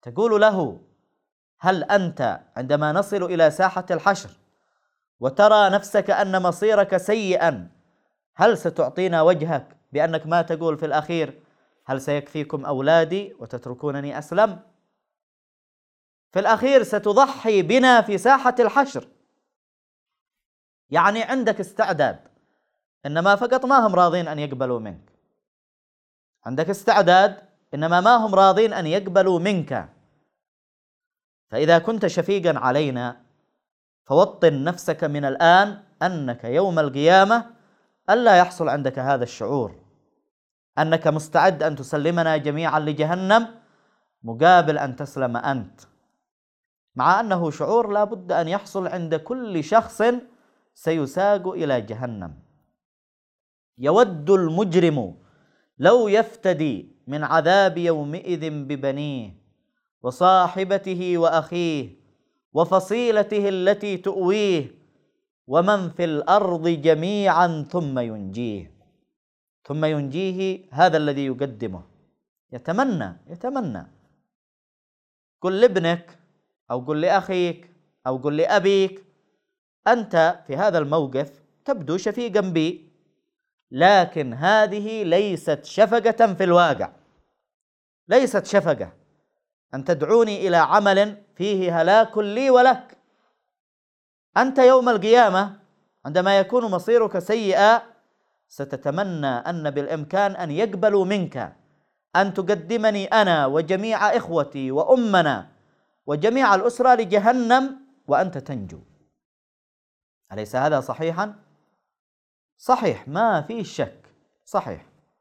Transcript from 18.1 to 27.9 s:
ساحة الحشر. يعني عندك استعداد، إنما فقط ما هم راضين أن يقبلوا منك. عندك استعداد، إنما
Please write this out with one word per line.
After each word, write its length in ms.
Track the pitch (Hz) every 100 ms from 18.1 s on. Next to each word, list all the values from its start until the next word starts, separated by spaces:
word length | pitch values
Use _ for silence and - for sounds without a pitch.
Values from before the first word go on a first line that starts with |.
| 196
ساحة 360 | 220 269 254 247
الحشر. 480 | 233 277 269 139 - _ _ _ _ _ _ _ _ _ _ _ _ _ _ _ _ _ _
يعني 320 | 151 180 214
عندك 380 | 226 262 240 208
استعداد، 580 | 180 - 190 170 135 92 _ _ _ _ _ _ _ _ 143
إنما 300 | 151 180 202
فقط 300 | 240 254 254
ما 200 | 269 220
هم 80 |
راضين 340 | 180 175 175 165
أن 100 | 151
يقبلوا 420 | 147 131 131 120
منك. 320 | 110 82 _ _ _ _ _ _ _ _ _ _ _ _ _ _ -
عندك 240 | 131 160
استعداد، 720 | 196 - 208 175 185 202 - _ _ _
إنما 260 | 139 160